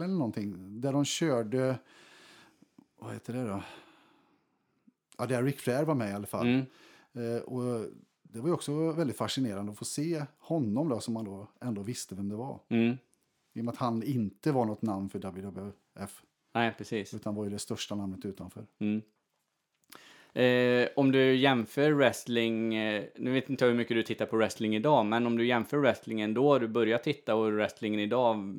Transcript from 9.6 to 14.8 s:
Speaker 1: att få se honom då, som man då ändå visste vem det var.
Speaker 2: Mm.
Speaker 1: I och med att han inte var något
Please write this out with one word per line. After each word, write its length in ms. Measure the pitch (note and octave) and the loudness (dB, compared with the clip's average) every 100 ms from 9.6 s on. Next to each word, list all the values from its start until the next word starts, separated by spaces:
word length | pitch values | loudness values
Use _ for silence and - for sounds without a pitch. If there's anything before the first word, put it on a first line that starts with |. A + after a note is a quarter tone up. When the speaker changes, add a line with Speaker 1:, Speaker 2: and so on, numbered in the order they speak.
| G#2 | -6
Speaker 1:
att 60 | G#2 | -8
få 80 | A#2+ | -8
se 380 | - D#3 D#3+ C#3+ _ | -6 -4 -4 -6 _
honom 500 | - E3 A2+ G#2+ D#3+ | -4 -2 0 0 0
då, 100 | A2+ | -2
som 140 | - | -4
man 120 | A2+ G#2+ | -6 -8
då 220 | G2 G#2 _ | -10 -14 _
ändå 200 | B2 G#2 | -6 -6
visste 340 | G2+ B2 - F#2+ | -6 -8 -10 -8
vem 140 | G2+ | -6
det 60 | G#2+ | -6
var. 240 | C3+ - - | -8 -10 -2
Speaker 2:
Mm. 280 | A#2 A#2 B2+ - _ _ _ _ | 2 2 0 -8 _ _ _ _
Speaker 1:
I 60 | A#2+ | -6
och 40 | A#2 | -6
med 60 | |
att 60 | A#2 | -2
han 260 | B2+ A2+ | -2 -2
inte 480 | G#2+ B2+ G#2 - D#3+ | -2 0 -2 -2 0
var 140 | C3+ A2+ | 2 2
något 160 | G#2+ | 0